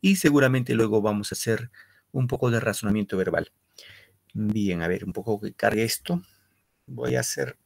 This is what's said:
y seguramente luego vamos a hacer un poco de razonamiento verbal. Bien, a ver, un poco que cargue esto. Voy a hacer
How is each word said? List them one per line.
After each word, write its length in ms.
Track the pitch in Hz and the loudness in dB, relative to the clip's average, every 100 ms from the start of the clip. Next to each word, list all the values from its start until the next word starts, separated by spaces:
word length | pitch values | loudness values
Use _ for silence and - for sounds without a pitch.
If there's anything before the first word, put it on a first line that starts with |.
y 140 | 190 196 | 4 4
seguramente 560 | 156 143 131 131 123 | 6 6 6 4 0
luego 280 | 117 113 107 | 0 2 2
vamos 300 | 104 104 104 | 2 -2 -4
a 40 | - | -6
hacer 340 | - 110 120 - - _ _ | -2 -4 -4 -16 -20 _ _
un 160 | 135 123 | -4 -2
poco 240 | 123 127 | 0 0
de 80 | 117 | 0
razonamiento 580 | 110 101 104 104 101 95 | 0 -4 -2 -2 0 -2
verbal. 340 | 92 82 - _ _ - - - - _ _ | 0 -2 -4 _ _ -20 -20 -20 -20 _ _
Bien, 480 | 107 107 107 101 87 | -6 -2 0 0 -2
a 60 | 85 | -2
ver, 180 | 92 95 | -4 -4
un 80 | |
poco 260 | 90 101 104 | -8 -6 -6
que 140 | 104 | -6
cargue 300 | - 113 107 | 0 0 2
esto. 380 | 113 - - 175 - _ _ _ _ _ - | 0 -2 -4 -6 -6 _ _ _ _ _ -18
Voy 280 | 123 123 127 | -8 -2 0
a 40 | |
hacer 360 | 120 - - - | -2 -4 -6 -8